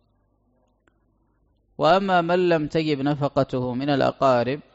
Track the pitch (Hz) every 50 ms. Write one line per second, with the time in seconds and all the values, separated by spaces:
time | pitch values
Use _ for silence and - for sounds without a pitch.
0 | _ _ _ _ _ _ _ _ _ _ _ _ _ _ _ _ _ _ _ _
1 | _ _ _ _ _ _ _ _ _ _ _ _ _ _ _ - 147 151 175 190
2 | 202 196 185 175 170 170 175 180 180 175 170 160 151 139 - 165 160 156 151 135
3 | 131 143 147 139 143 135 - 143 135 - - 131 123 127 120 123 139 147 143 135
4 | 127 127 120 - 135 135 127 123 120 120 139 151 - _ _